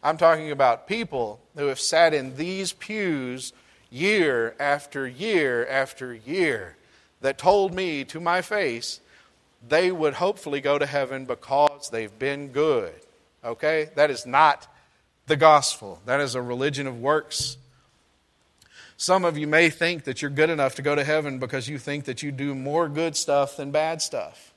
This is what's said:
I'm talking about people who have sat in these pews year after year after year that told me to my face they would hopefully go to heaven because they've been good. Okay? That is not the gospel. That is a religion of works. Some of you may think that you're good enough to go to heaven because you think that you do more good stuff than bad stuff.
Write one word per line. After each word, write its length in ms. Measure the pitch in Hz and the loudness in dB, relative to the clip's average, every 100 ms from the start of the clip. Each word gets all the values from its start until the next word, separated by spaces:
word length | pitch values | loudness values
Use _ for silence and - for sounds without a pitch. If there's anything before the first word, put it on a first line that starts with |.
I'm 160 | 143 160 | 0 4
talking 340 | 165 156 156 | 6 4 -2
about 360 | 143 131 117 - | 2 2 2 -2
people 540 | 220 226 139 110 107 _ 156 | -6 -4 -4 -6 -8 _ -6
who 100 | 143 | -4
have 120 | 131 | -2
sat 340 | - 160 165 | 0 6 6
in 240 | 151 131 127 | 4 -4 -8
these 340 | 170 190 185 | -6 -4 -6
pews 800 | - - 214 190 151 127 127 127 _ _ _ _ | -8 -10 -4 -2 -2 -4 -10 -12 _ _ _ _
year 680 | 123 185 214 160 123 113 - | -4 0 2 2 2 -2 -2
after 480 | 143 147 - 143 131 | -2 -2 -4 -8 -8
year 640 | 123 214 196 139 120 123 | -6 -2 0 2 0 0
after 460 | 135 135 - 127 | -2 -2 -6 -14
year 640 | 117 110 180 170 113 90 - _ _ _ _ | -12 -8 -2 0 -2 -8 -18 _ _ _ _
that 160 | 135 135 | -4 2
told 360 | 180 202 190 | 4 4 2
me 300 | 180 185 147 135 | -2 -4 -4 -8
to 140 | 160 | -6
my 220 | 170 180 | -2 -2
face 580 | 175 208 165 117 - - _ - _ _ _ _ 117 | 0 -2 -2 -4 -10 -12 _ -20 _ _ _ _ 0
they 260 | 151 185 | 2 2
would 240 | 180 156 131 | 2 -2 0
hopefully 440 | 180 - 147 143 | -2 -2 -6 -4
go 180 | 139 143 | 0 0
to 80 | 139 | 0
heaven 400 | 143 131 135 127 | -2 -4 -6 -8
because 640 | 120 - 139 147 143 - | -10 -2 2 2 2 -8
they've 300 | 113 107 104 | -6 -8 -4
been 300 | 135 139 143 | -4 -4 -6
good. 440 | 127 156 131 92 85 _ _ _ _ 120 | 0 2 2 -2 -12 _ _ _ _ -12
Okay? 460 | 113 156 160 151 143 | -4 -2 0 -2 2
That 160 | 147 | 2
is 140 | 123 123 | 2 0
not 420 | 135 156 143 - _ _ _ _ _ - | 4 6 4 -6 _ _ _ _ _ -2
the 100 | 147 | 6
gospel. 640 | 156 151 135 - 104 85 104 | 8 8 4 -6 -12 -14 -2
That 140 | 135 | -2
is 160 | 139 123 | 0 -4
a 60 | |
religion 440 | 123 123 143 139 139 | -6 -2 -2 -2 -8
of 140 | 120 | -4
works. 560 | 131 151 147 - - - _ _ _ _ _ _ _ _ _ _ _ - - _ | 0 0 -2 -6 -6 -8 _ _ _ _ _ _ _ _ _ _ _ -20 -20 _
Some 260 | - 185 | 2 2
of 140 | 175 151 | 2 -2
you 100 | 151 | 2
may 220 | 156 170 | 4 4
think 340 | - 170 175 | 2 -2 -2
that 180 | - 127 | -6 -6
you're 100 | 147 | -6
good 180 | 143 160 | 2 2
enough 260 | 156 135 - | 2 0 0
to 60 | |
go 140 | 147 147 | -2 0
to 80 | 143 | 0
heaven 340 | 156 147 131 | 0 -2 -6
because 300 | 123 139 117 | -6 -6 -8
you 80 | 143 | -10
think 280 | 131 147 139 | -8 -8 -6
that 160 | 123 | -8
you 100 | 143 | -8
do 220 | 139 143 | -6 -6
more 360 | 135 131 156 165 | -4 -4 -2 -2
good 260 | 143 165 151 | -2 -2 -2
stuff 400 | - 143 139 - | 2 2 2 -4
than 160 | 139 | -4
bad 300 | 147 156 165 | -2 -2 -4
stuff. 520 | - 127 80 - - | -6 -6 -10 -14 -20